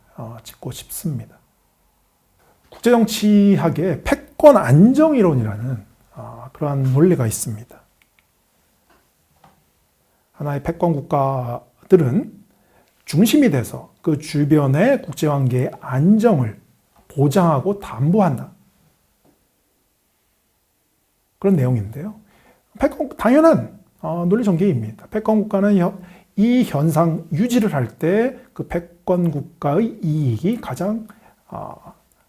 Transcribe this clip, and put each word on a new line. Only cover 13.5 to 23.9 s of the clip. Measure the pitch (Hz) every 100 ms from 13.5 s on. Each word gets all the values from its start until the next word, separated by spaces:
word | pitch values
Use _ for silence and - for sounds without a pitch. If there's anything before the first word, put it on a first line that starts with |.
돼서 | 139 107 127 - _
그 | - 151
주변의 | - 147 143 151 139 139 233 277
국제관계의 | - - 151 143 131 127 135 -
안정을 | - 127 170 214 233 160 113 - _ _ _ _ _
보장하고 | 139 143 180 170 143 175 202
담보한다. | - - 147 208 180 127 - - _ _ _ _ _ _ _ _ _ _ _ _ _ _ _ _ _ _ _ _ _ _ _ _ _ _ _ _
그런 | 196 180
내용인데요. | 127 120 101 135 202 - _ _ _ _ _ -
패권, | 285 - 277 -
당연한, | - 185 330 175 113 - _